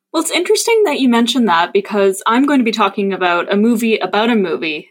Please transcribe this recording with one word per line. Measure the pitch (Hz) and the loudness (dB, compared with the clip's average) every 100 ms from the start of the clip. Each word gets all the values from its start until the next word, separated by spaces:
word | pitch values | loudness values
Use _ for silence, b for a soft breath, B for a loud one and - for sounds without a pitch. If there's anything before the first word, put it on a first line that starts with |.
| _ | _
Well, | 320 | -6
it's | 320 | -4
interesting | 330 359 427 - 453 370 | -2 0 0 0 2 2
that | 247 | 2
you | 262 | 2
mentioned | 233 240 277 214 | 2 2 0 2
that | 170 175 | 2 0
because | 202 196 202 196 190 - | -2 -2 0 0 0 0
I'm | 240 285 | 0 2
going | 277 | 2
to | |
be | 226 | 0
talking | 220 202 208 196 | 0 -2 -2 -4
about | 185 180 175 165 | -2 0 0 0
a | 202 | 0
movie | 226 233 226 214 | 2 2 0 -2
about | - 208 233 | -2 0 0
a | 220 | 0
movie | 180 156 160 151 - | 0 -4 -6 -8 -12